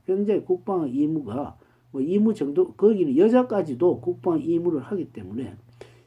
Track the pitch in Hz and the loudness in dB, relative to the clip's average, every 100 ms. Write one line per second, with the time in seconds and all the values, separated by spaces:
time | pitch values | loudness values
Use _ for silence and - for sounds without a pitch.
0 | - 190 208 180 - 180 208 185 147 131 | -4 -2 0 0 -2 -4 -2 -4 -2 0
1 | 151 160 120 123 131 - _ _ _ 135 | 0 -2 -6 -8 -8 -12 _ _ _ -6
2 | 147 202 220 - 143 151 185 - 202 208 | -2 2 2 0 -2 0 0 4 4 4
3 | 156 131 220 247 247 208 160 123 175 127 | 2 4 6 4 2 -2 -4 0 2 2
4 | 180 175 185 160 160 170 175 151 - 196 | -4 -4 -2 -2 0 -2 0 -2 -4 -8
5 | - - 92 110 113 - - - - _ | -8 -12 -12 -10 -10 -12 -20 -20 -20 _